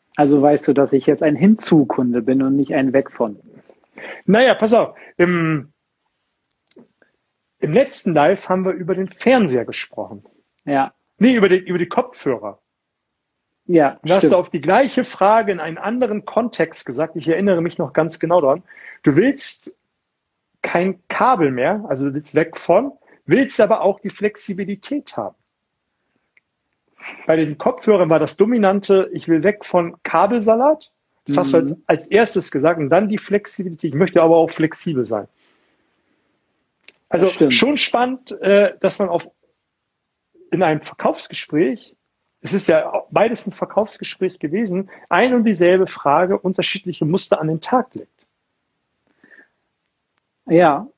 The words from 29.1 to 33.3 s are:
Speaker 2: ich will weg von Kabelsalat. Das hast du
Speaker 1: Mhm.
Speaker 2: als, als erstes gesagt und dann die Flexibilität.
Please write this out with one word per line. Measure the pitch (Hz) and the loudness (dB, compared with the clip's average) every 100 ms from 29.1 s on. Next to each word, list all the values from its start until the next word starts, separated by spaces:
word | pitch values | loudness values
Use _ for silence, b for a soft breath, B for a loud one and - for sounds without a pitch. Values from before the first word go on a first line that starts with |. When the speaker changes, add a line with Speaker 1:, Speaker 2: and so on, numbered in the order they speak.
Speaker 2:
ich | 160 - | -6 -2
will | 160 | 0
weg | 180 208 | 2 -2
von | - 180 170 - | -2 -2 -2 -8
Kabelsalat. | - 165 202 240 214 226 277 302 - _ _ _ - | -4 0 2 2 2 2 2 0 -6 _ _ _ -4
Das | 143 | -2
hast | 139 | 2
du | 165 | 2
Speaker 1:
Mhm. | |
Speaker 2:
als, | 139 165 - | 0 -6 -2
als | 165 - | -2 0
erstes | 202 226 190 - | 0 2 -2 -4
gesagt | 147 156 165 | -2 0 0
und | 139 | 0
dann | 170 208 | 0 0
die | 208 | -4
Flexibilität. | - | -2